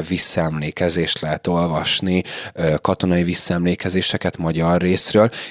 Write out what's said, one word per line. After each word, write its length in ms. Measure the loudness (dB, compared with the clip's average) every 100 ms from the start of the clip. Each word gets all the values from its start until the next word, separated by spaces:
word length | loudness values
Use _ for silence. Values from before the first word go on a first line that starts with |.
| 0
visszaemlékezést 1120 | 0 2 2 0 -2 -6 -2 0 0 -2 -2
lehet 280 | -2 -4 0
olvasni, 760 | 0 0 -2 -2 -2 2 0 -2 -10 -12
ö, 200 | -2 0 0
katonai 420 | 0 0 2 2
visszaemlékezéseket 1120 | 2 0 0 0 0 -2 -2 -2 0 -2 -4 -2
magyar 440 | -4 0 2 2
részről, 480 | 2 2 2 4 4 2 -12